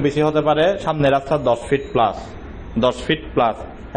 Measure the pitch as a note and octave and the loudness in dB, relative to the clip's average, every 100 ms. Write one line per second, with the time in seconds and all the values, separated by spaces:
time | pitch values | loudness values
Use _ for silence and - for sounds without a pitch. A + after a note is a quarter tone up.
0 | C#3+ C#3+ D3+ D3+ D3+ D3+ E3+ D3 - D#3 | 2 2 2 2 2 4 2 2 -4 2
1 | C#3 C3+ - D#3 B2+ A#2 - C#3 - B2 | 2 2 2 0 2 0 0 -2 0 2
2 | A2 F#2 - - - - - A2+ B2 A#2+ | 2 0 -10 -14 -14 -14 -8 0 0 0
3 | - D#3 - C#3+ A#2 G#2 - - - | -2 -4 -2 0 2 0 -10 -16 -6